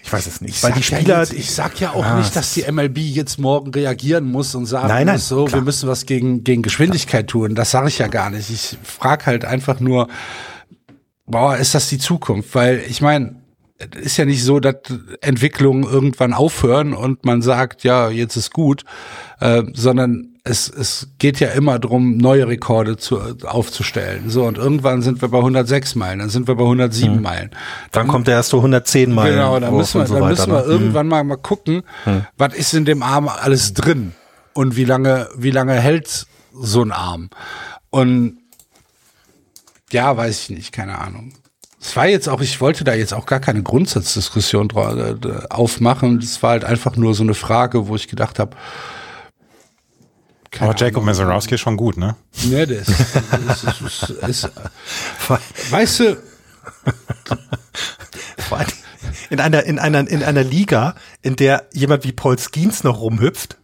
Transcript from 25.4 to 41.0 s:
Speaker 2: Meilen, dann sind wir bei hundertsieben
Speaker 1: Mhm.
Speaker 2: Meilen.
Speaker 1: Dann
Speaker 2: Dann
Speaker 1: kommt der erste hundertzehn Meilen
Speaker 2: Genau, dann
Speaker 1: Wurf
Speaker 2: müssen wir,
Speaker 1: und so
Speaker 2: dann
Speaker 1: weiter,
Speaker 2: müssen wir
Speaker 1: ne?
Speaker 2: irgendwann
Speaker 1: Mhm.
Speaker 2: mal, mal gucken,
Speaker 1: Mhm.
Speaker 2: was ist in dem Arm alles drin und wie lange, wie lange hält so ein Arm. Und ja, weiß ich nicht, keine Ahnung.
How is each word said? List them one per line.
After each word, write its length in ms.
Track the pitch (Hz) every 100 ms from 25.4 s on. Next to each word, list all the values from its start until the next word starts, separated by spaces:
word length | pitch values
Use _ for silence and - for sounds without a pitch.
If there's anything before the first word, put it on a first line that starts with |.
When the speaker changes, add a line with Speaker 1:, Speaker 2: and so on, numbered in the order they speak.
| 123 131 117 139 131
Speaker 2:
Meilen, 240 | 117 92 95
dann 120 | 104
sind 180 | 113 127
wir 60 |
bei 100 | 120
hundertsieben 520 | 120 123 123 110 117 107
Speaker 1:
Mhm. 60 |
Speaker 2:
Meilen. 280 | 98 87 -
Speaker 1:
Dann 100 | - - - -
Speaker 2:
Dann 160 | 113 120
Speaker 1:
kommt 180 | 139 120
der 100 | 120
erste 240 | 117 131
hundertzehn 520 | 131 127 - 135 127
Meilen 220 | 113 107
Speaker 2:
Genau, 260 | 143 135 131
dann 100 | 120
Speaker 1:
Wurf 100 | 104
Speaker 2:
müssen 140 | 104 -
wir, 40 |
Speaker 1:
und 60 | -
so 60 |
Speaker 2:
dann 80 | 104
Speaker 1:
weiter, 80 | 95
Speaker 2:
müssen 200 | 92 95
wir 100 | -
Speaker 1:
ne? 40 |
Speaker 2:
irgendwann 420 | - 107 110 151 156
Speaker 1:
Mhm. 40 |
Speaker 2:
mal, 140 | 156
mal 120 | 143 135
gucken, 460 | - 202 - 170 - - -
Speaker 1:
Mhm. 200 | 98 101 -
Speaker 2:
was 160 | 139
ist 180 | - 143
in 140 | 160 151
dem 160 | 147
Arm 260 | 127 139 147
alles 460 | - 135 131 107
drin 400 | 92 117 151 95 82 _ _ _
und 220 | - 135 117
wie 80 |
lange, 440 | 127 131 131 131 113 127
wie 140 | 127
lange 240 | 135 131
hält 520 | 127 131 165 - - - _ _
so 280 | 127 117 113
ein 80 | 110
Arm. 380 | 87 90 87 87 - - - - - _
Und 480 | 135 127 123 120 - _ _ _ _ _ _ _ _ _ _ _ - _ _ _
ja, 240 | 120 131 117
weiß 240 | 117 110
ich 100 | -
nicht, 220 | 87 -
keine 260 | - 98
Ahnung. 360 | 95